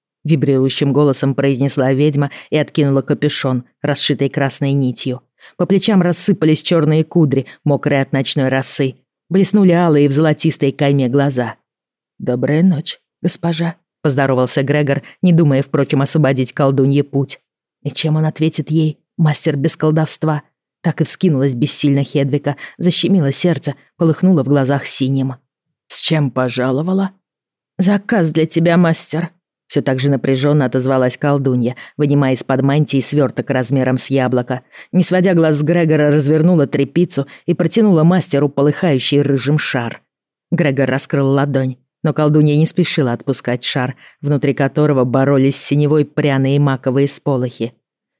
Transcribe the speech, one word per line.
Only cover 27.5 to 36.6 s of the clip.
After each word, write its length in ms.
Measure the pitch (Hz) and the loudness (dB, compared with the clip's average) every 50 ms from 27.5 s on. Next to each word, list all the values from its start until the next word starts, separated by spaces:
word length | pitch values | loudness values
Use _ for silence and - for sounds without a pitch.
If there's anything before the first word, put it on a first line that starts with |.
| _ _ _ _ _ | _ _ _ _ _
"Заказ 540 | - 185 196 202 202 202 - 240 202 165 156 | -2 0 2 0 0 0 -2 0 0 0 0
для 140 | 156 160 156 | 0 0 -2
тебя, 320 | 151 - 170 165 175 170 | 0 0 0 2 4 4
мастер", 540 | 175 175 165 160 - - - - 156 165 - - _ _ _ _ _ _ | 4 4 2 2 -2 -4 -4 -6 -6 -6 -8 -10 _ _ _ _ _ _
все 140 | - - 147 | -6 -4 -2
так 180 | 117 135 131 127 | -2 0 -2 0
же 100 | 135 143 | 0 0
напряженно 560 | 139 123 - 135 135 127 139 143 147 151 131 | 0 0 0 -2 0 0 0 2 2 2 0
отозвалась 520 | 123 - 131 127 135 135 131 127 123 - | 0 -2 -2 -2 0 0 0 0 0 -2
колдунья, 580 | - - 143 143 139 131 135 127 123 117 113 123 - - - - | -2 -2 0 0 0 0 0 0 0 -2 -2 -4 -8 -14 -14 -8
вынимая 360 | - 151 139 143 143 139 131 131 | -4 -2 0 0 0 2 0 0
из-под 280 | - - - 135 127 | -2 -2 -2 -2 0
мантии 380 | 131 139 139 151 147 - 143 135 | 0 0 2 0 0 0 0 -2
сверток 500 | 120 - 143 151 135 117 - - 120 - | -2 0 0 0 0 0 -2 -4 -6 -4
размером 480 | 127 127 123 113 139 135 127 127 131 | -4 -4 -2 -2 -2 0 0 0 -2
с 120 | 123 - - | -2 -2 -2
яблоко. 520 | 135 135 127 123 127 123 123 - 127 123 - _ - - - - | 0 0 0 0 0 -2 -2 -4 -6 -10 -10 _ -20 -20 -12 -4
Не 120 | - 185 175 | 0 0 0
сводя 300 | - 185 185 175 196 180 | 2 2 2 2 2 2
глаз 220 | 165 160 156 151 | 2 2 2 2
с 80 | 143 151 | 0 0
Грегора, 480 | 147 175 175 170 156 156 151 151 147 | 0 0 2 2 2 2 2 2 2
развернула 560 | 143 151 131 143 156 156 156 180 180 160 | 2 2 2 2 2 2 4 4 4 2